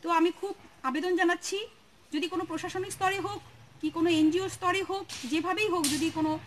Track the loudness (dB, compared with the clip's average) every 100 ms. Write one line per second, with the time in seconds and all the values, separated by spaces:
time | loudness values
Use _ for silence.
0 | 2 4 2 0 -8 -10 -16 -6 -4 -2
1 | 0 4 4 2 -2 -6 -6 -14 _ _
2 | -6 -4 -2 -4 -4 -6 -6 -6 -6 0
3 | 0 0 -2 -6 -14 -20 -20 -6 -6 2
4 | 4 6 6 4 -2 -2 0 0 0 -4
5 | -6 -10 -2 -2 0 0 0 2 0 0
6 | 0 0 -2 -2